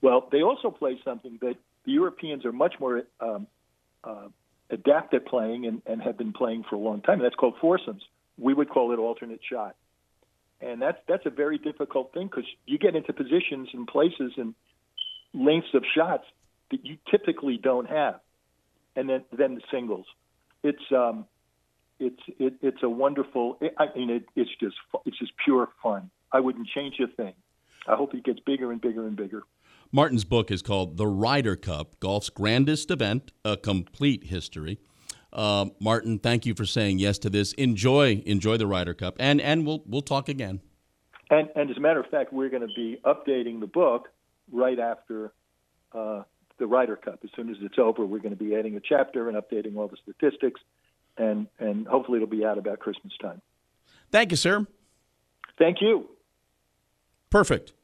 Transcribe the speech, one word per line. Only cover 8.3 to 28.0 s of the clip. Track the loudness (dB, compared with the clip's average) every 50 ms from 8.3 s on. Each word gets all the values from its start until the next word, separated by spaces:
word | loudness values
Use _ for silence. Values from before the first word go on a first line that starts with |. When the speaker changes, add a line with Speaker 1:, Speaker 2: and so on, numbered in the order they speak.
| _ -2
Speaker 1:
We | 2 2 4
would | 4 2 2
call | 2 2 2 2
it | 2 0
alternate | 0 -2 -2 -6 -8 -14 -14 -14 -12 -10
shot. | -8 -8 -8 -8 -10 _ _ _ _ _ _ _ _ _ _ _ _ _ _ _ _ _
And | -10 -10 -6 -2
that's, | -2 -2 -2 -4 _ -2
that's | -2 0 0
a | -4
very | -2 -2 -2 -2 -2 -2
difficult | -4 -6 -6 -6 -8 -4 -2 -4 -4 -4 -8
thing, | -8 -8 -6
'cause | -6 -8 -8 -8 -12 _ _
you | -4 -4 2
get | 2 2 2
into | 2 -4 -4
positions | -6 -6 -2 0 2 2 2 0 -6 -8 -10 -12 -12
and | -12 -12
places | -4 2 2 2 2 2 0 -8 -6 -6 -6
and | -8 -8 -8 _ _ _ _ _ _ _ _ -12 -12 -12 -12 -16 -20 _ _
lengths | 2 4 4 4 4 2 2 0
of | 2 2 2 2
shots | 2 2 2 0 -4 -4 -8 _ _ _ _ _ _ _ _
that | -8 -8 -8
you | -10 -14 -14 _ 2
typically | 2 2 2 2 -2 0 -2 -2 -4 0
don't | 0 0 0 0 0 -2
have. | -2 0 0 0 -2 -6 _ _ _ _ _ _ _ _ _ _ _ _ _ _ _
And | -4 -2 -2
then, | -2 -4 -4 _ -2 0
then | 0 0 0
the | -6 -10 -8
singles. | -6 -6 -4 -4 -6 -8 -8 -14 -20 _ _ _ _ _ _ _ _ _ _
It's, | -2 -2 -2 -4 0 2
um, | 2 2 2 -2 -4 -10 _ _ _ _ _ _ _ _ _ _ _ _ _ _ _
it's, | -4 -4 -4 -6 -18 -18 -6 _
it, | -2 -2 -2 0
it's | -4 -4 -2 0
a | -2 -2
wonderful, | 0 2 0 0 2 0 -4 -4 -2 -2 -2 -2 -4 -4
it, | -6 -6 0 0
I | -2 -2 0
mean, | -6 -4 -2
it, | -2 -4 -4 _ _ -2
it's | -2 -2 -2 -6
just | -6 -6 -6 -8 -20 _
fu-, | -8 -6 -6
it's | -6 -8 -8
just | -10 -10 -8 -4 0
pure | 2 4 2 2 0 -4 _
fun. | -4 -4 -4 -4 -6 -12 _ _ _ _
I | 0 2
wouldn't | 2 2 -2 -4 -8 -8
change | -6 -6 -6 -8 -4 -4
a | -4 -4
thing. | -2 -8 -8 -8 -8 _ _ _ _ _ _ _ _ _ 0
I | 0 2
hope | 2